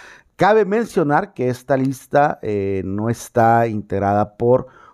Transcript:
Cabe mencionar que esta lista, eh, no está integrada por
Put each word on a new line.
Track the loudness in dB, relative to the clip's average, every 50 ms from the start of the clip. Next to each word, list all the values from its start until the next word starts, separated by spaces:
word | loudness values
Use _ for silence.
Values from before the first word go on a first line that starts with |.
| -20 -20 -20 -20 _ _ _
Cabe | 0 2 2 4 2 2
mencionar | 0 -2 -4 -4 -2 -2 -2 0 2 0 0 -2 -4 _
que | -4 -4 -4
esta | -4 -6 -4 -2 -2
lista, | -2 -2 -4 -4 -8 -8 _ 0 2 2 2 -2 -4
eh, | -6 -6 -4 -4 -4 -4 -4 -4 -6
no | -6 -6 -4 -4 -4
está | -6 -6 -10 -4 0 2 4 4 4 4 2
integrada | 0 -4 -6 -6 -6 -4 -2 0 0 2 0 0 -2 -4
por | -2 2 2 2 2 0 -6 -16 -20 -20 -20